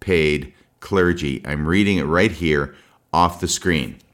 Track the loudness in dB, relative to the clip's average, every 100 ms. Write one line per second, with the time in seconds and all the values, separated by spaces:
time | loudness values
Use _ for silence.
0 | -2 2 2 0 -4 -16 _ _ -4 0
1 | 2 0 -4 -6 -6 -6 0 2 2 0
2 | 0 2 2 0 0 0 -2 -8 _ _
3 | _ 2 2 2 -4 -2 0 0 -2 -10
4 | _